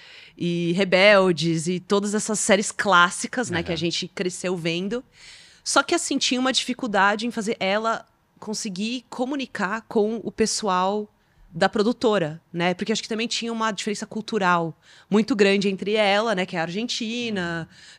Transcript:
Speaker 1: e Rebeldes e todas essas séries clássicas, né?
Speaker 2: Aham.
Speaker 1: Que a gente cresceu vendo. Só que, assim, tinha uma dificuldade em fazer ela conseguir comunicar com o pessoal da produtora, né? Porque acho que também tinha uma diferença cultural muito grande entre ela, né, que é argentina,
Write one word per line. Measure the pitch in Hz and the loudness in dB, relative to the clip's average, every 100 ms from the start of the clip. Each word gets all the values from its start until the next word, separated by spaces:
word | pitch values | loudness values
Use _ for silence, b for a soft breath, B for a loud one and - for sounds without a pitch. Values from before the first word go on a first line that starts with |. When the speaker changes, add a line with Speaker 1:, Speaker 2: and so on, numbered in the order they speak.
| B B B - | B B B -6
Speaker 1:
e | 175 170 170 175 | -4 -2 0 0
Rebeldes | 196 185 202 202 185 156 165 165 156 | 2 6 8 8 6 2 0 0 -2
e | 180 | -4
todas | - 202 208 | 0 0 0
essas | 208 214 208 | -2 -2 -2
séries | - 196 208 | 2 2 2
clássicas, | - 208 175 175 - - - 233 | -2 4 6 6 2 -6 -4 -2
né? | 170 | -4
Speaker 2:
Aham. | 170 | -4
Speaker 1:
Que | |
a | 160 | -4
gente | 170 - 180 | -2 -4 -8
cresceu | - 185 180 185 180 | -6 -6 -4 -4 -2
vendo. | 165 170 196 240 - B B B B B | -2 -2 -4 -6 -8 B B B B B
Só | - 277 | 0 0
que, | - | 2
assim, | 339 - 277 | -2 0 -2
tinha | - 247 | 0 0
uma | 262 | 0
dificuldade | 247 - 247 254 196 202 214 233 | 0 -2 -6 -2 2 2 2 -4
em | |
fazer | 226 208 - | -4 -4 -2
ela | 190 208 226 220 - _ _ _ | -2 0 -2 -4 -8 _ _ _
conseguir | 208 208 226 180 214 247 - | -10 -8 -8 -6 -6 -6 -10
comunicar | - 254 285 240 - 185 220 - | -6 -6 -4 -8 -6 -4 -6 -2
com | 226 208 226 | 0 0 -2
o | 214 | -8
pessoal | - 214 - 208 180 190 214 208 _ _ _ - | -2 -2 0 0 0 0 -2 -6 _ _ _ -16
da | 165 196 | 0 0
produtora, | 220 208 247 233 208 151 165 _ | 2 0 2 2 2 0 -6 _
né? | 170 175 | -2 -2
Porque | 180 208 | 0 -2
acho | 214 | -4
que | - | -4
também | 220 233 | -6 -4
tinha | - 233 | -4 -6
uma | 226 220 | -2 -4
diferença | 190 214 202 214 | -2 -6 -6 -8
cultural | 220 - 214 185 170 165 - b b b | -10 -6 0 2 2 0 -8 b b b
muito | 202 214 214 | 2 4 4
grande | 196 196 196 | 4 4 0
entre | 190 202 | -2 -2
ela, | 214 202 202 233 | 2 4 4 2
né, | 185 185 | -2 -2
que | 180 | -4
é | |
argentina, | 170 175 240 - 220 240 233 202 170 165 160 B B | -4 -4 -6 -6 -4 -4 -4 -4 -4 -6 -8 B B